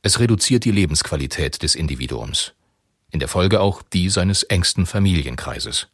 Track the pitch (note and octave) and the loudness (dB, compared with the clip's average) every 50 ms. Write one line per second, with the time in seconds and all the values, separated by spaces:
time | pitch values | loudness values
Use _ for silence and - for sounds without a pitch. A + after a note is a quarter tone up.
0 | - G2+ - - A#2+ A#2 A2+ F#2+ - - C3 A#2+ - A#2 G2+ G2+ F#2+ D#2 D2+ D2 | 2 0 2 2 4 4 4 2 2 2 2 2 2 2 2 2 2 2 0 -2
1 | - - - D2 C#2 C2+ - - D#2 - - - - D2+ - - D#2+ C#2+ C2+ B1+ | -2 -2 -4 -4 -4 -4 -2 -2 -2 -4 -2 -4 -2 -2 -2 0 -2 -4 -2 -4
2 | B1+ A#1+ C2+ A#1 A#1 B1+ B1+ - - - _ _ _ _ _ _ _ _ _ _ | -6 -6 -6 -8 -8 -4 -4 -4 -4 -6 _ _ _ _ _ _ _ _ _ _
3 | _ _ - D#2 C2+ C2+ - F#2 F2+ G2 A2 G2+ G2 G2+ G2 - - _ - F#2+ | _ _ -4 -4 -4 -2 0 0 2 4 4 4 4 2 0 -2 -10 _ -2 0
4 | F2+ F#2+ F#2+ G2 F2+ F#2+ G2 - - - G#2+ F2+ E2+ - - - F2+ - - G#2 | 0 2 2 2 2 2 2 0 0 0 0 0 0 0 0 0 -2 0 0 2
5 | G2 G2 F2+ E2 C#2 C2 B1 - - B1 - - - - - - - _ | 2 4 2 2 0 -2 -6 -8 -10 -10 -8 -8 -8 -6 -6 -6 -6 _